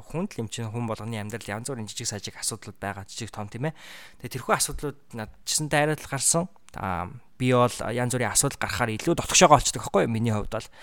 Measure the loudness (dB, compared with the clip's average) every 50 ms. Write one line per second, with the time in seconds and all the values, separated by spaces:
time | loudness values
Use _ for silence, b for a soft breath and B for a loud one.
0 | -16 -10 -6 -6 -6 -6 -6 -6 -8 -6 -6 -6 -8 -6 -4 -4 -4 -4 -4 -6
1 | -6 -6 -6 -6 -6 -6 -8 -8 -8 -8 -8 -6 -6 -6 -6 -6 -8 -8 -8 -6
2 | -6 -6 -6 -6 -8 -10 -10 -6 -6 -6 -6 -6 -10 -14 -12 -8 -6 -6 -6 -6
3 | -10 -12 -10 -10 -10 -10 -8 -10 -10 -10 -8 -6 -6 -6 -6 B B B B B
4 | B B B B -14 -10 -10 -8 0 0 0 2 2 -2 -4 -4 -6 -6 -8 -8
5 | -16 -12 -8 -8 -8 -8 -10 -14 -6 -2 -2 -2 0 2 4 4 4 4 2 -2
6 | -4 -6 -4 -2 0 2 2 2 0 -2 -6 -16 -20 -16 -12 -6 -4 -4 -2 -2
7 | -4 -6 -8 -14 -18 -16 -6 0 2 4 6 6 6 4 2 -2 -4 -2 -2 0
8 | 0 0 0 0 0 0 2 2 2 2 0 -2 -4 -2 0 0 0 0 0 0
9 | 2 2 2 2 0 2 6 8 10 10 10 8 8 4 -2 -4 -6 0 2 2
10 | 2 4 2 2 2 2 2 0 -2 -2 -6 -6 -8 -8 B B